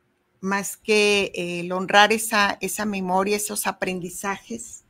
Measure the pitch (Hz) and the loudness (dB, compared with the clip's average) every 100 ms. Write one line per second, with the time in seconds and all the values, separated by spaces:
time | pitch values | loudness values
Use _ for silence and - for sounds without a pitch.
0 | _ _ _ _ 190 202 196 - - 214 | _ _ _ _ -4 -2 -4 -6 2 4
1 | 208 202 196 - 175 175 175 185 185 202 | 6 4 0 -4 -6 -4 -4 -4 2 6
2 | 208 220 - 208 202 - 190 - 214 196 | 6 4 0 0 0 0 -6 -4 -4 -2
3 | 180 185 196 208 208 208 202 190 185 185 | 0 0 2 -2 -4 -4 -4 -4 -4 -6
4 | 175 - 202 190 - 233 - - | -8 -8 -8 -8 -10 -12 -14 -20